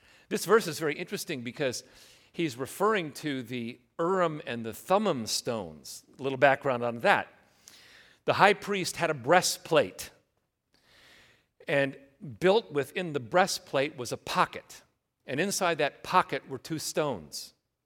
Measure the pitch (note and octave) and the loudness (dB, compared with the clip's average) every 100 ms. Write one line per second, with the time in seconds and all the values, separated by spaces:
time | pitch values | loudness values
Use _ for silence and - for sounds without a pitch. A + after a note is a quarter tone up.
0 | _ - - A3 D#3+ A3 F3 C3+ D#3 D3 | _ -20 -6 -6 4 4 4 -2 -4 -4
1 | F3+ G3 - C#3+ A#2+ A#2 C#3 A#2 - - | -6 -8 -6 -8 -8 -4 -2 -2 -10 -20
2 | - - _ - D#3+ A#2+ B2 - G3+ G#3+ | -20 -20 _ -4 -4 -4 -8 0 0 0
3 | D#3 - D#3 C3+ A#2 B2+ A#2 - _ - | -2 -8 -6 -6 -6 -8 -8 -12 _ -4
4 | E3+ F#3+ E3+ D3+ C#3 A#2+ A2+ G#2+ - F#3+ | 0 2 0 -2 -6 -8 -8 -10 0 2
5 | A3 C#3 G#2+ - - A#2 F2 D#2 - - | 2 0 -2 -4 -2 -4 -6 -12 -16 -18
6 | - - C3 C3 C#3 C3+ C#3 B2 A#2+ A#2 | -18 -8 -6 4 6 6 2 0 -2 0
7 | F3+ D3 - - _ _ - - - - | 2 2 0 -12 _ _ -20 -20 -20 -20
8 | - _ - B2+ F#3+ G3+ - G3+ E3 - | -20 _ 0 6 6 6 0 -2 -2 -2
9 | E3 D3+ A#2+ F3+ - - - D#3 F#2+ - | -2 0 4 4 4 -2 2 2 2 -2
10 | - - _ _ _ _ _ _ _ - | -14 -18 _ _ _ _ _ _ _ -20
11 | - - - _ _ _ - C#3+ C#3 C#3 | -20 -20 -20 _ _ _ -2 0 0 -4
12 | - _ D3+ G#2+ F3+ G#3+ A3 D3 - G3+ | -18 _ -16 0 4 4 2 -2 -2 -4
13 | F3+ C#3+ A2+ F3 F#3+ - - C#3 D3 D#3 | -4 -6 0 2 2 0 -2 -2 -2 -4
14 | A#2+ - - F#3 E3+ - - - _ _ | -8 -8 -4 0 0 -2 -16 -20 _ _
15 | _ _ - C3 G3 F#3 F3+ D#3 C#3+ - | _ _ -8 -4 -2 0 0 0 -2 -4
16 | - F3+ - C#3 - C3 - D#3+ - - | 0 0 2 -4 -6 -12 -8 -6 -4 -2
17 | D3+ G#2 D2 - - _ _ _ | -2 -4 -8 -14 -14 _ _ _